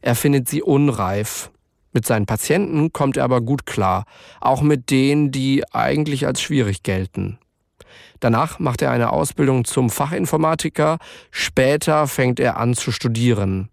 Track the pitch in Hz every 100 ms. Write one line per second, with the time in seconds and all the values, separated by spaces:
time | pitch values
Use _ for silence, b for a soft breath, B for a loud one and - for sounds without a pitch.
0 | - 120 - 139 120 147 - 139 147 110
1 | 95 101 107 - - _ _ _ _ 120
2 | 110 113 101 110 - 160 202 156 160 -
3 | 139 135 127 127 117 139 - - 95 92
4 | 107 B B B 120 131 147 143 123 135
5 | 139 147 147 131 131 135 - 117 120 143
6 | 151 139 143 127 - 143 107 95 - 92
7 | 95 - 95 101 _ _ _ _ B B
8 | B B 117 113 165 - 156 120 135 123
9 | 117 - 147 - 135 131 117 - 123 -
10 | 143 175 180 - 160 160 160 - 151 160
11 | B B B - - - 131 147 - 151
12 | 147 - 127 120 127 - 120 120 - 110
13 | - 113 123 107 98 95 98